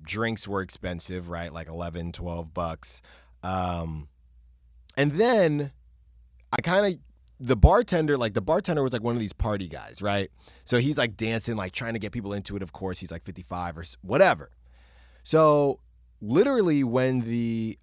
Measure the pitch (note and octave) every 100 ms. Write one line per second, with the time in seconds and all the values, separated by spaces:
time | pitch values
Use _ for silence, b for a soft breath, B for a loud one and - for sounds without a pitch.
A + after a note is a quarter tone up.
0 | D#2 G#2 A2+ A2 G2+ G2 F2+ - F#2 F2
1 | - F#2 E2+ E2+ E2+ E2 D#2 E2 E2+ E2
2 | E2+ - F2 E2+ D#2+ E2 E2 D#2+ - -
3 | b b b _ F2+ F#2 F2+ F2 E2 D#2
4 | D2 _ _ _ - _ _ - - -
5 | C#3+ D3+ A#3+ A3+ E3+ D3 C#3 - _ _
6 | _ - - _ _ - E3+ F#3+ G3+ E3
7 | - _ _ - B2+ A2+ C#3+ G3+ A#3+ F3+
8 | D#3 C#3 A2+ G#2 F#2 F3 F#3 D3+ C3 A#2
9 | A#2 A#2+ G#2 - A2+ G2+ F2 D2 G#1+ -
10 | G2+ G2+ F#2+ _ b b - B2 C3+ C#3+
11 | A#2+ G#2+ A2+ A2+ A#2 A2 F#2 - A#2 A2+
12 | G2+ A#2+ G2+ G2+ F#2+ G2+ F#2 - F#2+ F2+
13 | F2 E2+ - F2 - F2 F2 D#2 F2 -
14 | F#2 C3+ F#3 E2+ - _ b b b b
15 | b b - D#3 D#3 D3 C#3+ - _ _
16 | _ _ G#2+ C#3+ C4+ B3+ F3+ D3 B2+ B2
17 | C3 C3 A2+ A#2 A#2 A2+ A2+ -